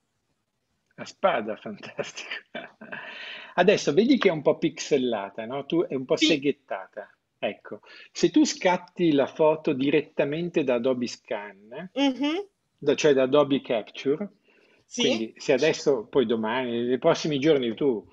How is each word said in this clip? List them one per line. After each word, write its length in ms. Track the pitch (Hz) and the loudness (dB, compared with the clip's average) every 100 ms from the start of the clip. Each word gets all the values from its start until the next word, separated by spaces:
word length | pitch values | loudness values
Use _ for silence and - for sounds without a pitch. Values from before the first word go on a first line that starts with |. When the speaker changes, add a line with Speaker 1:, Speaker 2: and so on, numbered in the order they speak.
| _ _ _ _ _ _ _ _ _ - | _ _ _ _ _ _ _ _ _ -18
Speaker 1:
La 80 | |
spada, 520 | 120 - 196 147 107 104 | -18 -2 0 0 -4 -10
<laughs> 40 | |
fantastico. 720 | - 101 - - - - - - - - - _ - - - - - - - | -12 -14 -16 -12 -12 -10 -12 -14 -12 -16 -16 _ -18 -16 -14 -16 -16 -16 -8
Adesso 380 | - 180 180 - | 2 4 4 2
vedi 260 | 147 233 262 | 2 4 4
che 100 | 196 | 4
è 40 | |
un 100 | 160 | 2
po' 160 | 151 147 | 0 0
pixellata, 880 | 165 139 - 143 127 110 98 - 110 | -2 -4 -2 0 0 -2 -6 -8 -8
no? 180 | 139 135 | -8 -4
Tu, 160 | 165 | -2
è 100 | 175 | -2
un 100 | 135 | -4
po' 120 | 127 160 | -2 0
Speaker 2:
Sì. 0 | |
Speaker 1:
seghettata. 920 | 311 147 143 - _ 101 92 - 101 _ _ _ | 2 2 0 -4 _ -10 -10 -16 -16 _ _ _
Ecco, 420 | 120 101 - 107 - - - | -8 -8 -14 -18 -18 -20 -18
se 180 | - 180 | -2 2
tu 140 | 302 | 4
scatti 680 | 277 - 190 180 - - 170 | 2 2 0 0 -4 -2 2
la 140 | 143 127 | 2 0
foto 460 | - 156 156 - | 2 2 2 0
direttamente 880 | 135 139 147 - - 143 151 175 170 | 0 2 0 0 -2 -2 -2 -4 -2
da 120 | 135 | 0
Adobe 320 | 120 120 127 120 | 0 0 -2 -4
Scan, 840 | - _ 110 104 98 107 143 190 | -8 _ -10 -10 -18 -18 -16 -10
Speaker 2:
Mhm. 540 | 254 277 247 285 330 403 _ _ _ | 0 0 0 -4 -4 -8 _ _ _
Speaker 1:
da, 160 | 143 | -2
cioè 200 | 131 156 | 2 4
da 80 | 131 | 4
Adobe 400 | 131 143 143 139 | 4 4 4 0
Capture, 680 | - 117 101 - 135 151 202 - _ _ _ _ _ | -2 -4 -4 -8 -4 -4 -4 -12 _ _ _ _ _
Speaker 2:
Sì. 220 | - 185 | -2 0
Speaker 1:
quindi 240 | 113 110 - | 0 -4 -10
se 180 | - | 0
adesso, 520 | 131 151 147 - 135 107 | 2 2 0 0 0 0
poi 200 | 147 117 | 0 2
domani, 560 | 117 110 123 127 117 120 | 0 -2 -2 -2 -4 -2
nei 120 | 127 | 0
prossimi 400 | 165 160 165 147 | 2 2 0 0
giorni 360 | 143 147 120 | 4 4 2
tu 320 | 104 147 110 - | 0 0 0 -6